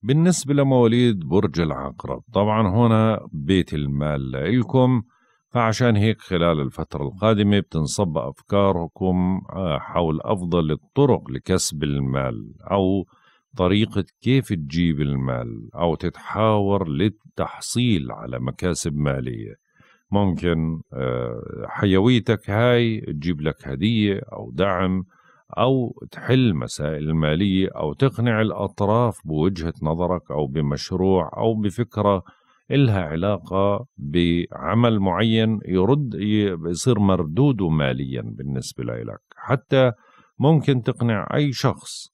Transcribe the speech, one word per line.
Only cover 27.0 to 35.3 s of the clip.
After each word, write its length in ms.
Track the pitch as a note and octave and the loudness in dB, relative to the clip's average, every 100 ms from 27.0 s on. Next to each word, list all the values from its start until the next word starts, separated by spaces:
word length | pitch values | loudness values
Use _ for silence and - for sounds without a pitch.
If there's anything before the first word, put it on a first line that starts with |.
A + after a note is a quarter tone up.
| D2+ D#2+ | -2 0
مالية، 540 | D2+ D#2 G2+ F#2+ F#2+ - | 2 2 2 2 0 -2
أو 180 | D#2 | -6
تقنع 480 | C#2+ C3+ - A#2+ A2 | 0 0 0 0 2
الأطراف 800 | A2 F2+ G2+ - G2+ A2 A#2+ G2 D2+ | 0 -2 -6 -2 0 2 2 -2 -4
بوجهة 480 | D#2 E2+ F#2+ E2 - | 0 0 0 -6 -4
نظرك 500 | D2+ E2 F2 F2+ _ | -4 -2 0 -2 _
أو 160 | D2 D2 | -4 -2
بمشروع 840 | C#2+ C#2+ D2 - F#2 F#2+ F#2 D#2+ - | -2 -2 -4 -4 -2 2 2 0 -2
أو 160 | A2+ A2 | -2 0
بفكرة 680 | G#2 F#2 A#2+ G#2+ G2+ G2 - _ _ _ _ | -4 -4 -6 0 2 0 -2 _ _ _ _
إلها 300 | C3+ C3+ G2+ | 2 2 2
علاقة 840 | D#2+ D#2+ F#2+ G2+ - F#2+ G2+ G2+ B2 - | -2 -2 -2 -2 -2 0 0 0 -6 -12
بعمل 1000 | C#2+ E2 F2 E2+ F2 - - G#2+ A#2+ A2 | -4 0 2 2 -2 -8 -2 2 2 2
معين 600 | G2 F2 A2+ | 0 0 2